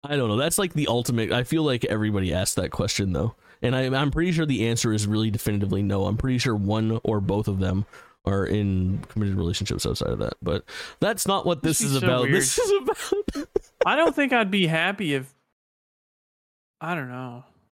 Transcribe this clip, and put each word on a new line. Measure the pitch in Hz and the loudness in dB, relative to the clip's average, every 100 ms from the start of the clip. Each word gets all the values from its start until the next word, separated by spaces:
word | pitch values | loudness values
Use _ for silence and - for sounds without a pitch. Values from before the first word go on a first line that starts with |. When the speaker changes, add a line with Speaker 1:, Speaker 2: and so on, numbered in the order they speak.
Speaker 1:
I | 139 147 | 0 0
don't | 117 | 2
know. | 107 | 2
That's, | 156 185 | 2 0
like, | 190 | 0
the | 147 147 | 0 0
ultimate. | 120 120 117 104 | 0 2 0 2
I | 120 | 0
feel | 123 165 | 0 0
like | 151 123 - | 2 0 0
everybody | 110 107 104 92 | 0 2 2 0
asks | 82 98 - | 0 0 0
that | 87 | -2
question | - - - 98 | -2 -2 0 0
though, | 85 113 - - - | 0 -2 -4 -20 -4
and | 123 127 | -2 0
I, | |
I'm | 131 131 147 | 0 0 0
pretty | 156 175 | 0 0
sure | 165 156 | 0 0
the | 120 113 | 0 0
answer | 113 117 | 0 0
is | 107 101 | 0 0
really | 107 110 | 0 0
definitively | 104 - 104 101 101 | 0 -2 0 0 0
no. | 101 98 95 | 0 0 0
I'm | 113 | 0
pretty | 131 127 | 0 0
sure | 131 107 | 0 0
one | 101 110 110 113 | 0 0 0 0
or | - 107 | 0 0
both | 95 101 107 | 0 0 0
of | 95 | 0
them | 92 95 101 - - _ - | 0 0 -4 -10 -20 _ -2
are | 98 95 | 0 0
in | 104 101 95 92 98 - | 0 0 0 0 -2 -4
committed | 107 101 95 | -4 -2 0
relationships | 85 - 104 - - | -2 -2 -4 -2 -2
outside | - - | -2 -4
of | 55 | -4
that, | 53 - | -4 -6
but | - 85 - - - - | -4 -4 -6 -16 -14 -2
that's | 202 220 - | -2 0 0
not | 196 - | 0 0
what | 139 | 0
this | 160 156 | 0 0
Speaker 2:
This | 220 | 0
Speaker 1:
is | 135 | 2
Speaker 2:
is | |
so | - | 2
Speaker 1:
about. | 127 | 2
Speaker 2:
weird. | 123 - | 2 2
Speaker 1:
This | 135 - | 2 0
is | 453 403 | 2 2
about | 262 403 - 403 - 285 302 - - | 0 -4 -2 -2 -2 -6 -4 -6 -6
<laughs> | _ 175 | _ 0
Speaker 2:
I | 262 | 4
don't | 330 285 | 2 2
think | 277 | 2
I'd | 247 202 | 2 2
be | 196 170 | 2 2
happy | 160 175 202 175 | 2 0 0 -2
if, | 139 131 _ _ _ _ _ _ _ _ _ _ _ _ _ _ _ | -2 -4 _ _ _ _ _ _ _ _ _ _ _ _ _ _ _
I | 160 170 | -6 -6
don't | 127 | -6
know. | 123 127 120 - _ _ | -10 -12 -14 -20 _ _